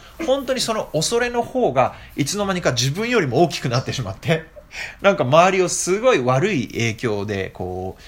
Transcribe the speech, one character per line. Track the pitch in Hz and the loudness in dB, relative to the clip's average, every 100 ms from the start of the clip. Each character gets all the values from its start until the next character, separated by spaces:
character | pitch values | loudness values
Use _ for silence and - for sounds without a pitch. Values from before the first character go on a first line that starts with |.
| - - - | -14 -8 -2
本 | 277 262 | -2 0
当 | |
に | 254 | -2
そ | - | -2
の | 220 - | -4 -2
恐 | 151 - 233 | -2 0 0
れ | 240 | 0
の | 240 | -2
方 | 233 254 208 | -4 0 0
が | 127 117 - - - | 2 0 0 -12 -4
い | |
つ | 143 | -4
の | 202 196 | -2 -2
間 | |
に | 180 | -2
か | 165 | 0
自 | 120 131 | 0 -2
分 | 165 226 | -2 0
よ | 247 | 0
り | 143 | 2
も | 123 | 2
大 | 170 | 2
き | - | 0
く | 131 | -2
な | 123 | -2
っ | |
て | - | -2
し | 127 | -6
ま | 101 | -6
っ | - | -6
て、 | 123 160 - - - - - - | -2 -2 -2 -20 -18 -14 -14 0
な | 196 | 2
ん | 180 | 2
か | |
周 | 127 156 185 185 | 4 6 6 6
り | |
を | 180 | 2
す | - 175 196 | 0 -2 0
ご | 254 | 4
い | 196 | 4
悪 | 123 131 196 | 4 2 2
い | 165 110 | 0 -4
影 | 95 117 | -2 -4
響 | 107 120 104 | -2 -4 -2
で | 98 98 92 | -4 -4 -6
こ | - 90 92 92 - | -6 -8 -6 -8 -10